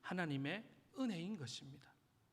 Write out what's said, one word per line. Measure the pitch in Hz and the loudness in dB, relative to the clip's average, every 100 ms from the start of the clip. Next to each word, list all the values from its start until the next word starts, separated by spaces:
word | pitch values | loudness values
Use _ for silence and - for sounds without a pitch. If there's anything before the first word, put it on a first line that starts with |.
하나님의 | - 180 170 139 139 190 226 - - - | -2 2 4 4 2 0 -4 -16 -12 0
은혜인 | 262 180 175 214 | 2 2 0 -2
것입니다. | 120 - 143 139 - - _ _ _ | -4 -6 -8 -14 -16 -20 _ _ _